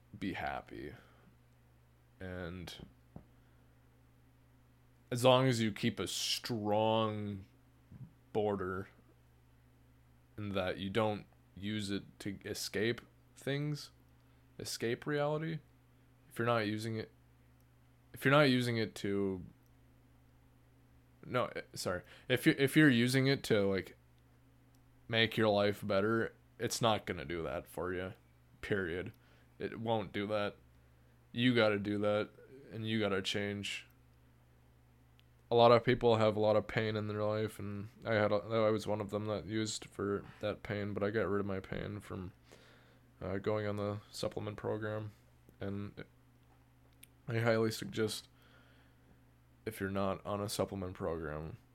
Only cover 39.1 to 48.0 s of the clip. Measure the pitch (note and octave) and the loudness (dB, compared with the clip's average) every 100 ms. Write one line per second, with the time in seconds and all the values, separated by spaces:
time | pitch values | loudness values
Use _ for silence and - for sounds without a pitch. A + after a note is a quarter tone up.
39.1 | G#2 G#2+ G#2 E2+ A2 A2 - - - G2+ | -4 -2 -4 -2 -2 -2 -4 -10 -4 -2
40.1 | G2+ - - G#2 F#2+ - G#2 G2+ G2 G2 | -2 -4 -6 -6 -6 -6 -4 -4 -2 -2
41.1 | A2 F#2 G2+ G2+ F#2+ - G2 - G#2 - | 0 0 0 -2 -4 -6 -8 -6 -10 -10
42.1 | G2 F#2 - - - - - - - _ | -10 -10 -14 -20 -20 -20 -20 -20 -20 _
43.1 | _ F#2 G2 G2 G#2+ G#2 G#2 G2+ G#2 - | _ -6 -4 -2 -2 -2 -2 -4 -6 -10
44.1 | - A2 - G#2 G#2+ G#2+ G#2+ G#2+ G#2+ A2 | -6 -6 -4 -8 -6 -6 -4 -4 -6 -8
45.1 | - - - - - G2+ G2+ G2+ - - | -14 -20 -20 -20 -10 -8 -6 -8 -12 -18
46.1 | _ _ _ _ - _ _ _ - - | _ _ _ _ -20 _ _ _ -20 -20
47.1 | _ - A2+ A#2 A2+ A2+ - G2+ A2+ | _ -6 0 2 4 2 0 -6 -2